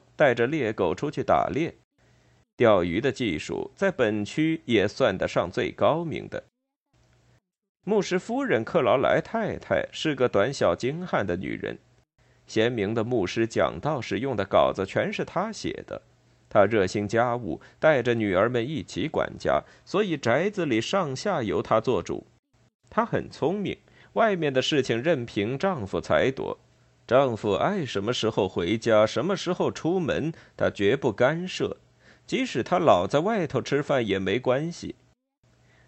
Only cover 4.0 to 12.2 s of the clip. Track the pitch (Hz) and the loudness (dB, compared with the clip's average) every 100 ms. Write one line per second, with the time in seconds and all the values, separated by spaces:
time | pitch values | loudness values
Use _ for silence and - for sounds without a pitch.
4 | 110 107 104 - 156 160 - 110 101 - | 0 0 -2 -2 0 -2 2 2 2 2
5 | 123 92 82 135 90 123 113 - 104 156 | 0 2 -2 -2 -2 -2 -4 0 0 0
6 | 170 98 50 - - _ _ _ _ _ | -2 -8 -8 -12 -12 _ _ _ _ _
7 | _ _ _ _ _ _ _ _ - 208 | _ _ _ _ _ _ _ _ -2 0
8 | 175 185 - 247 262 117 113 180 117 117 | 0 -4 -4 -4 0 -2 0 2 4 4
9 | 80 139 - 226 185 85 - 98 - - | 4 2 0 -4 -4 -6 -2 -2 -2 -4
10 | 160 135 120 101 113 143 98 87 123 160 | -4 0 2 2 0 2 2 2 -2 -4
11 | 180 160 98 90 71 55 52 - _ _ | -4 -2 -2 -4 -4 -6 -8 -10 _ _
12 | _ _ | _ _